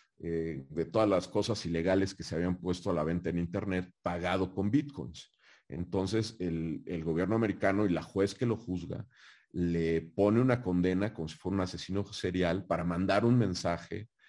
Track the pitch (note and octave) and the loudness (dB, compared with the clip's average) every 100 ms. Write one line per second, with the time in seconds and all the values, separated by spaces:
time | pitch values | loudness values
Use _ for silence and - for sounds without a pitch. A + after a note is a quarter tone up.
0 | _ - E2+ E2 E2 D2+ C2+ D2+ E2 A2 | _ -12 -6 -4 -4 -6 -6 -4 0 2
1 | G#2+ F#2 - G#2+ G2+ G#2+ - E2 F2 F#2+ | 4 4 2 -2 -2 -2 -2 0 2 2
2 | F#2+ - E2+ E2 F2+ F2+ F2 F2+ G#2 E2+ | 2 -4 -6 -2 -2 -2 -4 -4 -2 -2
3 | D#2 F2 E2+ E2+ E2+ F#2+ G2 F#2 F2+ _ | 0 -2 -2 -2 -2 -4 -2 -2 -4 _
4 | - F2 F2 F#2 F#2 G2 G2+ C3+ D3 - | -6 -2 0 0 0 -2 0 0 0 -6
5 | B1 - - _ _ - - D#2 F2 G2 | -10 -12 -20 _ _ -20 -12 -10 -4 -2
6 | F#2+ A2 A2 - F2+ D#2+ E2 D2+ - F2 | 0 0 -2 -4 -4 -2 -4 -6 -6 -4
7 | D#2+ E2 F#2 A2+ A2 F2+ G2 G2 G#2 E2 | -2 0 2 2 0 2 2 2 2 0
8 | D#2+ G2 G2+ - B2 A2 - F2+ D#2+ E2+ | -2 0 0 0 -2 -2 -4 -6 -6 -10
9 | - _ - - _ - F2 E2+ E2 E2 | -12 _ -20 -20 _ -2 0 2 2 0
10 | E2 - G2+ A2+ C3 B2 F#2 F2+ F2+ F#2 | 0 2 4 6 4 2 2 2 4 2
11 | G#2 F#2+ D#2 - F2+ G2 F#2 - - G2 | 0 -2 -8 -6 -2 0 -2 -4 -4 -4
12 | G2+ - F#2 F2+ F2 E2 - E2+ F2 E2+ | -4 -4 -2 2 2 0 0 0 0 0
13 | F#2+ G2+ A#2 B2 G2+ F2 F2 E2+ - F#2 | 2 4 6 6 4 0 -2 -2 -4 -10
14 | A2 _ | -10 _